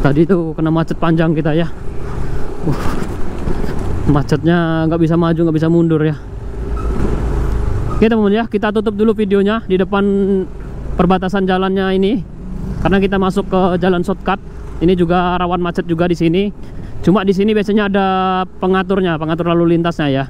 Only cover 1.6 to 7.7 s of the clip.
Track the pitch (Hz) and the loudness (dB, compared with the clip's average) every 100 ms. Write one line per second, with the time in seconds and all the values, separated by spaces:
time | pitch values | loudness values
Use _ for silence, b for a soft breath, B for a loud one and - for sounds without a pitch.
1.6 | 165 - - - - 135 - - - - | 0 -2 -4 -2 -4 -2 0 2 0 0
2.6 | - - - - - - - - - - | -2 0 0 0 -2 0 0 0 -2 0
3.6 | - - - - - 143 139 151 156 175 | 0 -2 -2 0 2 0 2 0 2 2
4.6 | 165 160 160 170 165 170 165 165 170 156 | 0 0 0 0 2 2 2 2 0 0
5.6 | 165 170 165 160 156 151 - - - - | 2 2 2 2 0 -2 -8 -10 -8 -6
6.6 | - - - - - - - - - - | -4 -4 -2 0 0 0 -2 -2 0 0
7.6 | - | 0